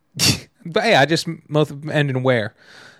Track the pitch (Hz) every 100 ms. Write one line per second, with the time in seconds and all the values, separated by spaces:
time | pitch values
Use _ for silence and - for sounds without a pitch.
0 | _ - - - - _ 175 - 226 151
1 | 143 160 175 160 - 151 147 143 151 151
2 | 143 127 127 123 101 - - - -